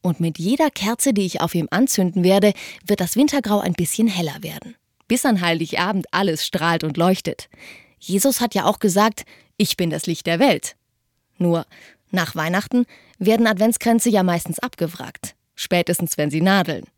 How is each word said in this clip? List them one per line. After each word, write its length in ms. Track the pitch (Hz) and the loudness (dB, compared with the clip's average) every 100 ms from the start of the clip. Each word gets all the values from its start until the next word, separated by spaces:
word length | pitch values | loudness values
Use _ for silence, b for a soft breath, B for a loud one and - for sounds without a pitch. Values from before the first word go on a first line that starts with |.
Und 180 | 180 156 | -2 -2
mit 180 | 165 156 | -2 -2
jeder 320 | 170 277 311 | -2 2 0
Kerze, 440 | - 196 233 277 | 0 -4 -2 0
die 100 | 208 | 0
ich 160 | 185 - | -2 -2
auf 140 | 165 | -2
ihm 140 | 175 160 | -2 -2
anzünden 540 | 180 269 - 180 175 | 0 0 2 0 2
werde, 280 | 180 196 208 196 B B | 4 6 4 0 B B
wird 160 | - 208 | -4 -2
das 160 | 180 214 | 0 2
Wintergrau 440 | 294 285 220 208 | 2 2 0 0
ein 140 | 190 | 0
bisschen 340 | 170 170 - 226 | -2 -2 0 0
heller 340 | 185 170 - | 0 -6 -6
werden. 320 | 160 220 254 - _ _ _ | -12 -14 -16 -20 _ _ _
Bis 160 | 247 | 0
an 160 | 285 208 | 2 2
Heiligabend 680 | 175 165 165 - 180 196 - | 2 0 -2 -2 -2 -2 -2
alles 340 | 170 196 156 | 0 0 -2
strahlt 400 | - - 165 170 | -4 -2 0 0
und 120 | 156 143 | -2 0
leuchtet. 520 | 175 185 - - - B B B B B | 2 2 -2 -10 -14 B B B B B
Jesus 420 | - 190 277 254 | -4 0 2 0
hat 140 | 240 | 0
ja 100 | 202 | 0
auch 140 | 180 214 | 0 2
gesagt, 460 | 214 175 214 - - b b _ | 2 4 2 0 -14 b b _
„Ich 200 | 185 - | -2 0
bin 140 | 170 | -2
das 160 | 156 - | -2 -4
Licht 200 | 165 - | -6 -2
der 120 | 170 | 2
Welt.“ 380 | 277 180 - - _ _ _ _ _ _ | 2 2 -4 -14 _ _ _ _ _ _
Nur, 280 | 175 170 - b b b _ | 2 2 -2 b b b _
nach 240 | 185 165 | -2 -2
Weihnachten 500 | - 160 180 - 247 240 b b b | -2 -2 -2 0 0 -2 b b b
werden 280 | 190 220 226 | 2 4 4
Adventskränze 640 | 196 220 233 233 233 240 | 4 2 2 2 2 4
ja 120 | 208 | 2
meistens 360 | 185 170 - 165 | 2 0 -4 -6
abgewrackt. 760 | 254 - 165 - 117 - - _ _ | -8 -6 -6 -6 -16 -14 -16 _ _
Spätestens, 640 | - - 175 175 175 165 - | -14 -2 -2 0 -2 -2 -2
wenn 120 | 147 | -2
sie 100 | 151 | 0
nadeln. 440 | 180 196 175 139 - | 2 2 0 -6 -10